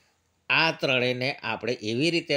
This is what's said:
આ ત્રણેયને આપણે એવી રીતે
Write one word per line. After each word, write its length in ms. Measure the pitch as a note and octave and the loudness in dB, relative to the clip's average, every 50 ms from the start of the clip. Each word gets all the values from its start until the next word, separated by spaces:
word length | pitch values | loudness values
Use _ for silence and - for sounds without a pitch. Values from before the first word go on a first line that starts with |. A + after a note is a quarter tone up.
| _ _ _ _ _ _ _ _ _ - | _ _ _ _ _ _ _ _ _ -2
આ 200 | C3 C#3+ D#3+ E3 D#3 | 0 2 2 2 0
ત્રણેયને 560 | - F3 C#3+ C3 B2 A#2+ B2 B2 B2 B2+ C3+ - - | 0 0 0 2 2 2 2 0 0 -2 -4 -4 -4
આપણે 320 | - A2+ A2 - - A2+ B2+ - G#2 | -6 -6 -6 -4 -2 -4 -4 -2 -2
એવી 280 | G#2+ A2+ A#2+ D3+ E3+ | -2 0 0 2 2
રીતે 240 | E3 E3 - - D3 | 2 0 0 0 0